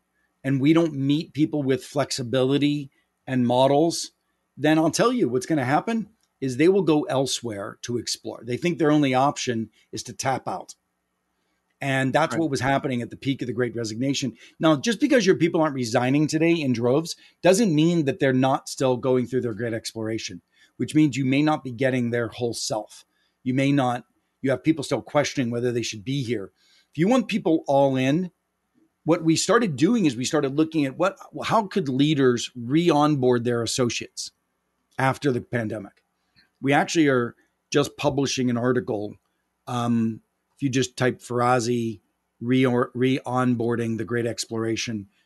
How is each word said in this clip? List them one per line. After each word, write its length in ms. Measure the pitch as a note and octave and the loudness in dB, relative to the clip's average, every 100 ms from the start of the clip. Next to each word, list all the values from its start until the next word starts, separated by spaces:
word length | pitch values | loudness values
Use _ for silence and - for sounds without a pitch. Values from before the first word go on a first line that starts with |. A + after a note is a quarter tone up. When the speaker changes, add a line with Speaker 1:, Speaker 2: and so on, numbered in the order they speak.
| _ _ _ _ | _ _ _ _
Speaker 1:
and 160 | C3+ C#3 | -2 2
we 120 | C#3+ | 4
don't 220 | E3 E3 | 4 2
meet 380 | C#3 C#3 D3 - | 0 0 0 -2
people 300 | C#3+ D#3 D3+ | -2 -2 0
with 220 | C3 B2+ | 0 -2
flexibility 1080 | - C#3+ C3 - A#2+ C3 B2+ C#3 D3 D3 C3+ _ _ _ - | -2 -4 -4 -4 -2 0 2 2 2 0 -6 _ _ _ -4
and 200 | B2+ A#2+ | 0 2
models, 640 | B2 C3+ C#3+ E3+ E3 - _ _ _ _ - | 4 4 4 2 -2 -8 _ _ _ _ -2
then 220 | D3 D#3 | 2 4
I'll 120 | D#3+ | 2
tell 220 | - A3+ | 2 2
you 160 | B3 C3 | 2 0
what's 180 | B2+ - | -2 -2
gonna 180 | D#3 | -2
happen 460 | B2 D#3 - A3+ - _ _ - | 0 0 0 -4 -6 _ _ -8
is 160 | C3+ B2 | -4 2
they 120 | E3+ | 4
will 140 | G3 | 4
go 200 | D#3+ D3+ | 4 2
elsewhere 760 | C3+ C3+ C3 - A#2 G2+ A2 - | 2 -2 -2 -4 -8 -8 -10 -10
to 160 | - A#2+ | -8 -6
explore. 440 | - - A2 - | -6 -8 -10 -12
They 120 | A2+ B2 | -8 -4
think 220 | F3 D3 | -2 0
their 140 | D3+ | 2
only 220 | D3+ C#3 | 4 4
option 560 | B2+ C#3+ - - A2+ A2 _ _ | 2 2 0 -4 -4 -6 _ _
is 120 | A2 | -14
to 80 | - | -12
tap 340 | G#2 C3 A#2+ A#2 | -8 -4 -4 -6
out. 280 | F#2 - - _ _ _ _ _ _ _ _ _ - | -10 -12 -20 _ _ _ _ _ _ _ _ _ -8
And 320 | C#3 C3+ C3 | -2 0 2
that's 200 | C#3+ D#3+ | 2 2
Speaker 2:
Right. 80 | - | 0
Speaker 1:
what 100 | D#3 | -2
was 100 | C3 | 0
happening 420 | C3 C#3 C#3 A#2+ | 0 0 0 -4
at 80 | A2+ | -6
the 60 | - | -6
peak 260 | C3+ C3 | -4 -4
of 40 | C3 | -4
the 60 | |
Great 220 | A2+ B2 | -2 -2
Resignation. 600 | A2 G#2+ A2 C#3 B2+ B2+ - - - | -4 -6 -4 -2 -2 -4 -8 -16 0
Now, 180 | D#3+ D3 | 2 2
just 240 | A#3+ G3 | 0 0
because 260 | C#4+ B3 F#3+ | 2 4 4
your 80 | |
people 260 | D3 E3 E3 | 2 2 2
aren't 140 | D#3 | 0
resigning 520 | C3+ A#2 B2 B2 D3 D3+ | -2 0 0 2 2 2
today 260 | D#3+ E3 | 2 2
in 200 | E3+ C#3 | 2 0
droves 440 | A2+ A#2+ C#3+ E3+ - - _ | 0 2 0 -2 -10 -20 _
doesn't 320 | F3 F#3+ A3 | 4 4 4
mean 300 | D3+ E3 E3+ | 4 4 2
that 160 | C#3 C3 | 0 0
they're 120 | C3+ | 2
not 360 | B2+ C3 D3 - | 2 2 0 -4
still 280 | - C3+ B2 | -2 0 0
going 300 | C3+ B2+ A#2+ | 0 0 0
through 160 | C3 | -4
their 120 | B2 | -4
Great 200 | G#2 A#2+ | -6 -6
Exploration, 640 | A2 - A2+ A2 A2+ - F2+ _ _ _ - | -6 -8 -8 -6 -6 -8 -14 _ _ _ -8
which 180 | B2 | 0
means 220 | D#3 D3+ A#2+ | 2 2 2
you 80 | |
may 180 | C3 C3+ | 0 2
not 220 | D3+ D3+ | 0 -2
be 80 | C3 | -6
getting 380 | A2+ C3 C3 A#2+ | -2 -2 0 -2
their 180 | A#2+ A2 | -2 -4
whole 260 | - A#2+ | -4 -6
self. 500 | G#2+ - A2 - - _ _ _ _ | -6 -6 -6 -8 -16 _ _ _ _
You 120 | B2+ | -4
may 180 | C3 C#3 | 0 2
not, 320 | C#3 B2+ B2 - _ _ _ | 2 0 -2 -8 _ _ _
you 100 | C3 | -2
have 120 | B2+ | 0
people 220 | D#3 D#3 | 0 -2
still 180 | - B2 | -2 -4
questioning 480 | - D3 C3 C#3+ A#2 | -2 0 0 -2 -4
whether 220 | A#2+ B2 | -2 -2
they 100 | A#2+ | -2
should 220 | A2 A2 | -4 -8
be 180 | G2 C#3+ | -6 -6
here. 300 | A#2 A2+ F#2+ _ _ _ _ | -4 -6 -8 _ _ _ _
If 80 | C#3+ | 0
you 100 | F#3 | 2
want 200 | C4 - | 2 0
people 360 | G3 E3+ D#3+ - | -2 0 0 2
all 300 | C#3 C#3 C3 | 4 4 2
in, 340 | C3 D#3+ F#3 _ _ _ _ _ _ _ | 2 0 -2 _ _ _ _ _ _ _
what 180 | D3+ F3 | 0 2
we 140 | D#3+ D#3 | 2 2
started 400 | - A3+ A3 B2+ | 4 2 2 2
doing 300 | F3 A#3+ D#3 | 2 4 2
is 100 | A#2 | 0
we 80 | |
started 320 | B2+ D3+ C#3 C#3+ | -2 0 0 0
looking 300 | D#3+ D#3+ C#3 | 0 0 -2
at 100 | C3 | 0
what, 220 | F#3 - - D3 | -2 -2 -14 -8
how 220 | A#2+ G#3+ G3 | 0 0 0
could 240 | G3+ C#3 | -2 0
leaders 600 | B2+ D3+ C#3+ C3 A#2+ - | 2 2 4 4 2 -2
re-onboard 920 | B2 A#2 D#3 F3 D3 D3+ C#3+ B2 A#2+ | -10 -2 2 4 4 4 4 4 2
their 180 | A#2 A#2 | 2 -2
associates 680 | A2+ - A#2 - A2 - - _ _ _ _ _ _ - | -2 0 0 -2 -10 -12 -14 _ _ _ _ _ _ -2
after 320 | C3 B2+ C#3+ | 0 0 -2
the 120 | A#2+ | -2
pandemic? 600 | - B2 G#2+ G#2+ G2 _ _ _ _ _ _ - | -4 -6 -4 -8 -12 _ _ _ _ _ _ -6
We 100 | C3+ | 0
actually 360 | C#3+ D3+ E3+ D3 | 2 2 2 4
are 280 | B2+ A#2 - _ _ - | 2 0 -8 _ _ -2
just 280 | D3 - - | 0 0 -2
publishing 500 | D3+ C3+ C3+ - B2 | -2 0 -2 -2 -2
an 80 | A#2+ | 0
article. 600 | B2 B2 - G#2+ G#2 G#2+ _ _ _ _ - | 0 0 -2 -6 -8 -14 _ _ _ _ -8
Um, 560 | B2 A#2+ A#2 A2+ A2 _ _ _ - | -4 -2 -2 -4 -6 _ _ _ -8
if 60 | |
you 80 | C#3 | -4
just 260 | C3 B2 - | -2 -2 -2
type 240 | B2+ B2 | -2 -2
Farazi 800 | - A#2+ B2 B2+ A2+ A#2+ A2+ G2+ _ _ _ - | -4 0 2 2 0 -2 -4 -8 _ _ _ -8
re-, 240 | A#2 C3 | -2 2
re-onboarding 1300 | C3 A#2+ C3 A#2+ C3 C#3 B2 B2+ B2+ A#2+ A#2 A#2 A#2 A2+ | 2 2 -2 -2 0 0 -2 -2 0 0 -2 -2 -4 -6
the 60 | |
Great 200 | A2+ A#2+ | -4 -4
Exploration 840 | A#2 G#2+ - A2+ A2+ A2 - G#2+ G2+ _ | -4 -6 -8 -4 -4 -4 -6 -8 -12 _